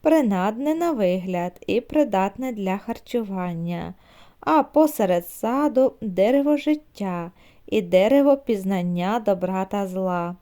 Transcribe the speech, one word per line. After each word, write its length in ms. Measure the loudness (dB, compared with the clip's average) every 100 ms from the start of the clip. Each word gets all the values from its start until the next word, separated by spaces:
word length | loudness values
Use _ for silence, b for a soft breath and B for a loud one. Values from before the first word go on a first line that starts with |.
принадне 720 | 4 4 4 0 0 -2 -2
на 160 | 0 -2
вигляд 600 | 0 0 0 -2 -4 -4 -6 -4
і 140 | -4
придатне 680 | 0 0 2 0 -2 -4 -8
для 260 | -4 -4 -4
харчування, 1160 | -6 -12 -6 -6 -4 -6 -6 -4 -6 -6 -8 -14 b b b b
а 240 | 0 2
посеред 680 | 2 2 2 2 0 0 -2
саду 640 | -8 -4 0 0 2 0 0
дерево 560 | -6 0 2 2 2 0
життя 720 | 0 -2 _ -8 -6 -6 -8 b b b -4
і 140 | -4
дерево 560 | 2 4 6 6 6 2
пізнання 840 | 0 -2 0 -2 -2 -2 -2 -2
добра 460 | 0 0 -2 -4
та 220 | -4 -4 -4
зла. 480 | -4 -2 -2 -4 -8